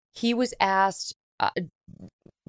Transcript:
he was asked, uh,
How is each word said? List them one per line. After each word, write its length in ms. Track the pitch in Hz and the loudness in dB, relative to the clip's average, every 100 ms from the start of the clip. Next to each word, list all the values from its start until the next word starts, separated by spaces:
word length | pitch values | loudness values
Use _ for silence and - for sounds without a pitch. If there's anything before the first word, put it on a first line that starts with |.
| _ | _
he 200 | - 233 | -4 -2
was 200 | 233 254 - | 0 0 0
asked, 520 | 196 190 196 - - - _ - | 2 4 2 0 -10 -14 _ -4
uh, 100 | - - 165 - - - 87 _ - _ | -2 -2 -6 -10 -20 -20 -20 _ -20 _